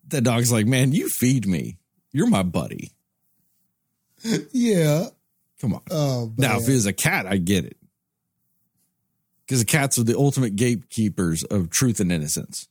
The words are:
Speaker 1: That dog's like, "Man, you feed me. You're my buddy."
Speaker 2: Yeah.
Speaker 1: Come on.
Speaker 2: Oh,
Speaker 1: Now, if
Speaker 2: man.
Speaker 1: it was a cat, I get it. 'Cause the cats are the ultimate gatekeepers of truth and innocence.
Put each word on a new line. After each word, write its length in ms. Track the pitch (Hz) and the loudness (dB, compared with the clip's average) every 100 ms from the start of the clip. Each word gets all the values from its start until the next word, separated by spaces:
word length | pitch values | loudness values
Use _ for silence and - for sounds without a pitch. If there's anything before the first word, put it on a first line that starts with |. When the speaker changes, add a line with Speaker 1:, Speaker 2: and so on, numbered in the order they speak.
| - | -4
Speaker 1:
That 140 | 147 | 0
dog's 280 | 120 120 120 | 2 2 2
like, 140 | 117 107 | 2 2
"Man, 260 | 131 131 | 2 2
you 180 | 170 392 | 0 -2
feed 360 | - 127 135 95 | 0 2 2 0
me. 300 | 82 58 - _ _ _ | -2 -4 -12 _ _ _
You're 160 | 135 233 | -2 2
my 160 | 151 | 2
buddy." 480 | 90 85 65 50 - _ _ _ _ _ _ _ _ _ _ _ _ _ 226 - - | 0 -2 -6 -10 -16 _ _ _ _ _ _ _ _ _ _ _ _ _ -2 -2 -2
Speaker 2:
Yeah. 560 | 254 240 190 156 147 240 _ _ _ _ _ | 0 2 4 4 2 0 _ _ _ _ _
Speaker 1:
Come 120 | 127 - | -4 -4
on. 60 | - | -4
Speaker 2:
Oh, 420 | 165 143 127 117 110 | -2 0 -2 -4 -2
Speaker 1:
Now, 180 | 135 107 | 0 0
if 60 | |
Speaker 2:
man. 80 | 113 | 2
Speaker 1:
it 20 | 131 | 2
was 100 | 101 | 2
a 80 | |
cat, 320 | 92 156 185 92 | 0 0 -2 0
I 120 | 98 | 0
get 280 | 87 98 65 | 2 0 -2
it. 120 | - _ _ _ _ _ _ _ _ _ _ _ _ _ _ _ _ - | -14 _ _ _ _ _ _ _ _ _ _ _ _ _ _ _ _ -4
'Cause 120 | 135 | -2
the 60 | 107 | 2
cats 320 | 139 139 - | 2 2 0
are 40 | |
the 140 | 113 110 | 0 2
ultimate 380 | 143 135 123 98 | 2 2 -2 2
gatekeepers 880 | 123 117 - - 107 - 87 80 - | 0 0 -4 -2 -2 0 0 -2 -2
of 240 | 101 85 | -2 -2
truth 300 | - 127 107 | 0 0 0
and 120 | 92 | -2
innocence. 560 | 85 76 - - - - | -2 -2 -6 -8 -14 -16